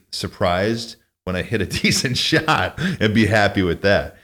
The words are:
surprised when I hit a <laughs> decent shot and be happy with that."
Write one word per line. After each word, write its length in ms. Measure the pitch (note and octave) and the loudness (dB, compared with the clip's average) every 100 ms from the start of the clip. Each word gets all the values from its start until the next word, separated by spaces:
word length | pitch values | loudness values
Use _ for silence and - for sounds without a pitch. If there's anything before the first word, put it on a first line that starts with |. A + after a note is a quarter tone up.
| _ | _
surprised 840 | - G2 - F#2+ F2 G2+ A2+ A#2 - _ _ | -8 -8 -2 0 2 0 -2 -8 -16 _ _
when 120 | - F#2 | -6 -6
I 60 | |
hit 180 | E2 A2 | -4 -4
a 60 | - | -4
<laughs> 160 | - | -2
decent 340 | G#3+ - - - | 0 0 -2 -2
shot 600 | - D#3 D#3 D3+ F2+ - F3+ E3+ | 0 0 2 0 -2 -2 -4 0
and 140 | G#2+ | 2
be 120 | G#2 G#2 | 4 4
happy 360 | G#2+ G2+ G2 | 4 2 2
with 200 | F#2 E2 | 0 2
that." 340 | G2 F#2+ C#2 - | 2 2 0 -10